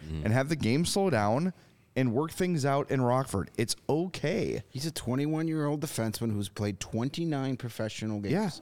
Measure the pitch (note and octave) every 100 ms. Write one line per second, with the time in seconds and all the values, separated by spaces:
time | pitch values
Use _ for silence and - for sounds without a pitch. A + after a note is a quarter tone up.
0 | D#2 D#2 F#2+ B2 C#3+ D#3 A2 C#3 E3+ G3+
1 | F#3+ A2+ G#2 B2+ F3+ - - _ _ B2+
2 | B2+ A2+ D#3+ - F3+ E3 C#3 C#3 - C3+
3 | B2 B2+ C3+ G2 - - A#2 - - D3+
4 | F#3 - D3 - C#2 - - B2+ D#3 -
5 | A#2 B2+ D3 D#3 D#3+ D#3 D3 D3+ D3+ -
6 | A2+ - A#2 G#2 G2 - G#2 F#2+ - A2
7 | C3+ - E3 C#3 C3+ B2+ A#2+ - A2 -
8 | A2 G#2 G2 F3 G#3 -